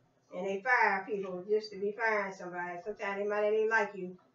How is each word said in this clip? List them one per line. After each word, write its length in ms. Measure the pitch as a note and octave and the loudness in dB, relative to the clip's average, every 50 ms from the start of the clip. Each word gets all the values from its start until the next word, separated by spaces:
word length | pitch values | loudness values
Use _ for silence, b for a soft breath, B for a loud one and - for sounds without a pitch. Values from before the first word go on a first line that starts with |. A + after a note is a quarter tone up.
| _ _ _ _ _ _ - | _ _ _ _ _ _ -8
and 120 | F3+ F#3 | -6 -4
they 160 | G3 G3 G3 - | -2 -2 -2 2
fire 420 | B3+ B3 A#3 A3 G#3 G3 F#3+ F#3+ | 4 4 6 6 6 4 2 -2
people 380 | - G#3+ G3 F#3+ F#3 F3+ F3+ F3+ | -2 -2 -2 -2 -4 -6 -6 -2
just 260 | G#3 G#3 G#3+ G#3+ G#3 G3+ | 2 2 2 2 0 -8
to 60 | F#3+ | -4
be 140 | G3+ G3+ G#3 | -2 -2 -2
firing 400 | A#3+ A#3 A3 G#3+ G#3 G3 F#3+ F#3+ | 0 0 2 2 2 0 -2 -4
somebody. 460 | - F3+ F3 F3 F3 F3 F3 F3+ - - | -8 -10 -8 -6 -6 -6 -6 -6 -8 -6
Sometimes 340 | A3 G#3 G#3+ G#3+ G3 G3 G3 | -8 -8 -6 -4 -4 -2 -2
they 80 | G3+ | -2
might 160 | G#3 G#3 G#3 G#3 | 0 0 2 2
not 100 | G#3+ G#3+ | 2 4
even 160 | A3 A3 A3 | 4 2 4
like 220 | A3+ A3 G#3 G3 G3+ | 4 2 2 0 -4
you. 220 | F#3 F3+ F3+ F#3 - _ _ | -8 -8 -8 -10 -12 _ _